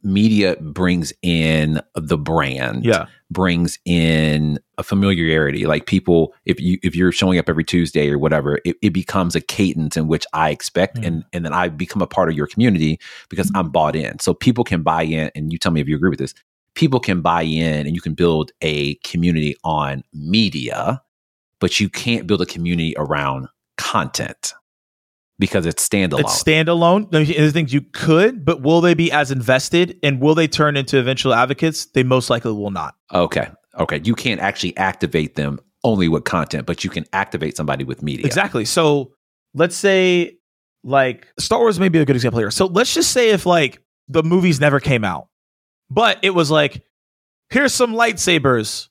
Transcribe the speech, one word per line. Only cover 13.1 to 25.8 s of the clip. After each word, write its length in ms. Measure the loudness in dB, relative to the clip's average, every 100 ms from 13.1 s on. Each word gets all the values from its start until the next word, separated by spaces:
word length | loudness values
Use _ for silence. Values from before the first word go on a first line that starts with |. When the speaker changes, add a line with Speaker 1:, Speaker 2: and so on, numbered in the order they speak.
| -20 -14
Speaker 1:
because 220 | -6 -2 -2
I'm 140 | 0
bought 260 | 0 0 0
in. 240 | -6 -4
So 140 | -2
people 300 | 0 0 0
can 200 | 0 0
buy 200 | 0 0
in, 280 | 0 -2 -4 -6
and 160 | -8
you 60 | -4
tell 120 | -2
me 100 | 0
if 60 | 0
you 80 | 0
agree 140 | 0
with 80 | -2
this. 140 | -6 -10 _ _ _ 0
People 240 | 2 2
can 220 | 0 -2
buy 200 | 2 0
in, 440 | 0 0 0 -2 -4
and 80 | -6
you 60 |
can 120 | -6
build 380 | 0 2 2 -2 _
a 340 | -4 -2 -4 -6
community 600 | -6 -2 0 0 -2 -4
on 400 | -4 -4 -4 -6 -12
media, 880 | -14 -2 0 0 -2 -8 -6 -4 -6 _ _ _ _ _ _
but 200 | -2 0
you 100 | -2
can't 380 | -4 -4 -4 -2
build 140 | -2
a 40 | -2
community 480 | -4 -4 -2 -2 -4
around 500 | -4 -2 -2 -4 -10 _ _ -12
content. 760 | -4 -4 -4 -6 -8 -10 -12 -14 _ _ _ _ _ _ _ _
Because 280 | -2 0 -2
it's 220 | -2